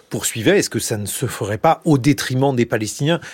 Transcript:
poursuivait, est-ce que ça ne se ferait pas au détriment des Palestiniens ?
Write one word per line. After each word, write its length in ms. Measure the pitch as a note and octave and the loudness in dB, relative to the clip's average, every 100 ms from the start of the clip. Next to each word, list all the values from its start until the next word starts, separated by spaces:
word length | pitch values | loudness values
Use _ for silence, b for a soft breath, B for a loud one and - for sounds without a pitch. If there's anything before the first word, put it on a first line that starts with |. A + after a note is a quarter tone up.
| B | B
poursuivait, 500 | A2+ - A#2 A2 G3 | -6 -4 -2 2 4
est-ce 100 | - | 2
que 100 | A2+ | -2
ça 180 | - A2 | -4 -4
ne 80 | G2+ | -6
se 220 | - A#2+ | -4 -4
ferait 300 | - G#2 A2 | -4 -4 0
pas 240 | D#3+ D#3 F3 | 2 2 4
au 120 | C#3+ | 2
détriment 560 | A#2+ C#3 - B2+ C#3 | 4 0 0 0 2
des 120 | B2+ A#2 | 2 0
Palestiniens ? 560 | A#2 G#2+ - C#3+ E3+ B | 0 -4 -2 0 0 B